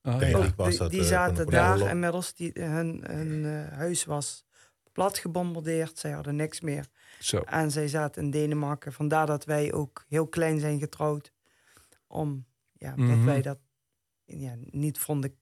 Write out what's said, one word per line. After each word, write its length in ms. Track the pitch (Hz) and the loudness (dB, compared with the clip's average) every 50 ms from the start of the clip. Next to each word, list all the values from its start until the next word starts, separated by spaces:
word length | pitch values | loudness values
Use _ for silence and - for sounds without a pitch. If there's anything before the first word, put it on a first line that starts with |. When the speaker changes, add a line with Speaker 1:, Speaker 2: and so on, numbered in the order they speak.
Speaker 1:
Ah, 180 | _ 135 120 131 | _ 0 2 4
Speaker 2:
Denk 180 | 135 - 87 | 4 6 6
Speaker 1:
ja. 60 | 95 92 | 6 4
Speaker 2:
ik 120 | - - | 4 2
was 140 | - - - | 2 2 2
Speaker 3:
Die, 80 | - | 2
Speaker 2:
dat, 140 | - 180 - | 2 0 0
Speaker 3:
die 80 | 170 190 | 2 2
Speaker 2:
eh, 40 | - | 4
Speaker 3:
zaten 280 | - - 180 180 175 170 | 4 4 4 4 2 2
Speaker 2:
van 100 | 170 165 | 0 2
de 60 | 151 | 4
Speaker 3:
daar 200 | 165 170 175 180 190 | 4 6 6 6 6
Speaker 2:
oorlog. 160 | 196 196 190 | 4 4 2
Speaker 3:
inmiddels, 440 | 170 175 175 170 170 180 180 - - | 2 0 0 0 0 -2 -4 -6 -8
die, 180 | - 170 165 - | -8 -8 -8 -6
hun, 500 | - 175 156 151 165 170 165 165 - - | -6 -4 -2 -2 0 -2 -2 -4 -6 -8
hun, 400 | - - 151 156 156 151 156 151 | -6 -6 -4 -4 -4 -4 -2 -4
eh, 320 | 151 151 151 151 147 147 | -4 -4 -6 -8 -10 -8
huis 280 | 139 160 175 175 165 - | -6 -4 -2 -2 -2 -2
was 400 | 156 151 147 143 - - - _ _ _ _ - _ _ _ _ _ | -2 -2 -4 -4 -6 -10 -12 _ _ _ _ -20 _ _ _ _ _
plat 260 | _ - 185 202 202 | _ 0 0 0 0
gebombardeerd. 800 | - - 180 160 180 180 175 170 165 151 160 165 160 160 156 - - | -2 -6 -4 -2 -2 -2 -2 -4 -6 -4 -2 0 0 -2 -2 -6 -8
Zij 120 | - 151 | -6 -6
hadden 240 | 143 147 147 143 143 | -6 -4 -4 -4 -2
niks 240 | 147 156 156 - - | -2 -2 -2 -4 -6
meer. 240 | - 156 143 147 139 - _ _ _ - - - | -6 -4 -4 -4 -6 -10 _ _ _ -20 -20 -8
Speaker 1:
Zo. 180 | - - - 95 | -4 -2 -2 -2
Speaker 3:
En 300 | - - - 160 156 151 | -2 0 0 0 0 0
zij 160 | 139 156 151 | 0 0 -2
zaten 360 | 147 135 156 151 143 - - 151 | 0 0 -2 -2 -2 -4 -4 -4
in 80 | 143 | -2
Denemarken. 600 | 135 151 151 151 151 151 147 139 147 143 - 147 131 | 0 0 0 0 0 -2 -2 -2 -4 -6 -6 -12 -6
Vandaar 320 | - 151 147 156 156 156 | -2 0 2 4 4 4
dat 200 | 151 151 143 - | 2 0 -2 -2
wij 280 | 156 151 147 147 - - | -2 0 0 0 0 0
ook 320 | - 143 131 _ - _ | -2 -4 -4 _ -20 _
heel 200 | _ 147 156 160 | _ 0 0 0
klein 320 | 156 - 170 165 160 156 151 | 0 0 0 2 2 2 2
zijn 200 | 147 151 147 143 | 0 0 0 -2
getrouwd. 540 | 147 147 - - 151 151 151 147 - - _ _ _ _ _ _ _ _ _ - _ _ _ _ _ | -4 -6 -4 -2 -2 -2 -2 -2 -8 -14 _ _ _ _ _ _ _ _ _ -20 _ _ _ _ _
Om, 380 | _ - - 156 147 139 135 127 _ _ _ _ _ | _ -4 -2 -2 -2 -4 -6 -10 _ _ _ _ _
ja, 180 | _ _ 151 139 | _ _ -12 -8
dat 80 | 135 127 123 | 0 2 4
Speaker 1:
Mhm. 200 | 120 120 113 117 | 4 6 6 6
Speaker 3:
wij 160 | 131 143 135 | 6 4 2
dat, 180 | 135 139 139 - _ _ _ _ _ _ _ _ _ _ _ _ _ | 0 -2 -6 -8 _ _ _ _ _ _ _ _ _ _ _ _ _
ja, 300 | _ - 151 135 127 120 117 | _ -12 -10 -10 -10 -10 -12
niet 380 | 120 - - 143 143 151 135 - | -14 -8 -4 -2 -2 -2 -2 -4
vonden 380 | - - 151 143 135 139 - _ | -4 -2 -2 -2 -2 -4 -8 _